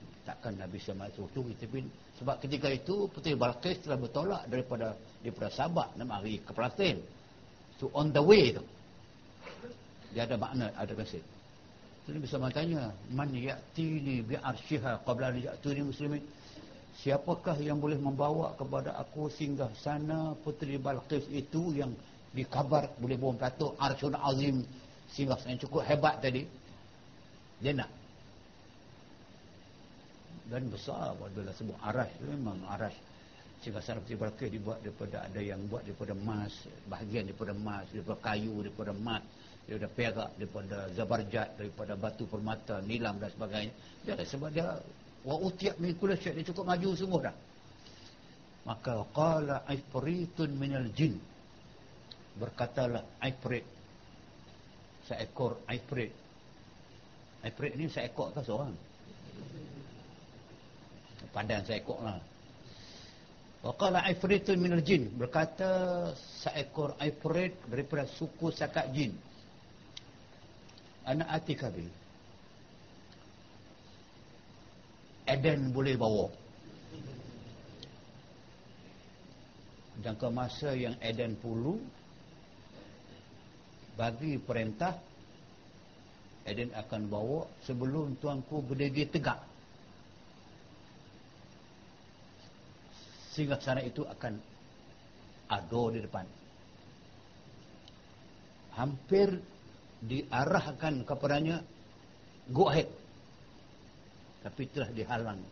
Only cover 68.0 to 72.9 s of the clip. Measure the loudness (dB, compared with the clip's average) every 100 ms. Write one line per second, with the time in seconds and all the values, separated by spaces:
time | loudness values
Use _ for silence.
68 | 0 -2 -6 0 0 2 0 2 2 2
69 | 2 0 -10 -18 -18 -18 -18 -18 -16 -16
70 | -16 -18 -18 -18 -18 -18 -18 -18 -18 -6
71 | 0 2 2 0 2 0 0 -2 -6 -10
72 | -18 -20 -20 -20 -20 -20 -20 -20 -18